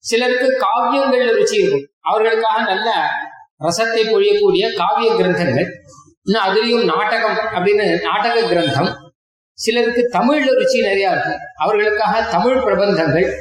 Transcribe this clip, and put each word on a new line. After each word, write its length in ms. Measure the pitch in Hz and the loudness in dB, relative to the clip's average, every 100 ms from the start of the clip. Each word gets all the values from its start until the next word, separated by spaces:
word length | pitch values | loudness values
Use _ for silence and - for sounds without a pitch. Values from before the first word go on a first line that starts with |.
சிலருக்கு 440 | - 233 247 247 262 262 | -2 -2 0 0 0 0
காவியங்கள்ல 720 | 196 233 247 277 269 247 240 | 0 0 -2 -2 0 0 2
ருச்சி 240 | 208 208 208 | 2 0 2
இருக்கும், 300 | 185 139 139 _ | 0 0 -4 _
அவர்களுக்காக 600 | - 208 220 220 226 226 | -2 0 0 0 0 -2
நல்ல 260 | 220 190 226 190 151 - - - - _ | -2 -2 -2 -2 -4 -6 -10 -16 -20 _
ரசத்தை 440 | 151 170 226 226 | -2 0 -2 0
பொழியக்கூடிய 600 | 220 214 202 208 202 175 220 - | 2 2 4 4 4 2 0 -2
காவிய 340 | 175 220 226 | -2 0 0
கிரந்தங்கள். 540 | 190 185 175 175 123 175 - - - - _ | 2 0 0 0 0 -2 -8 -20 -20 -20 _
இன்னும் 240 | - 214 190 | -2 0 2
அதுலயும் 400 | 196 240 240 190 | 0 0 0 0
நாடகம் 520 | 160 214 226 220 214 220 | 0 0 0 -2 -2 -4
அப்படின்னு 340 | 180 180 208 202 170 | -2 0 2 2 0
நாடக 400 | 170 190 233 240 | -2 -2 0 0
கிரந்தம். 480 | 226 175 156 135 180 - - _ _ _ _ _ | 0 0 0 0 -2 -4 -16 _ _ _ _ _
சிலருக்கு 440 | - 233 233 240 240 | -4 0 0 0 -2
தமிழ்ல 360 | 180 233 302 262 | 0 0 2 2
ருச்சி 300 | 262 262 254 | 2 2 0
நிறைய 280 | 214 196 196 | 0 0 0
இருக்கும், 300 | 165 - - - - | 0 -2 -6 -12 -4
அவர்களுக்காக 680 | 165 214 214 208 214 214 220 | -2 0 0 0 0 0 -2
தமிழ் 280 | 170 220 262 | 0 2 2
பிரபந்தங்கள். 680 | 226 185 202 170 160 147 190 - | 0 0 0 0 0 0 0 -4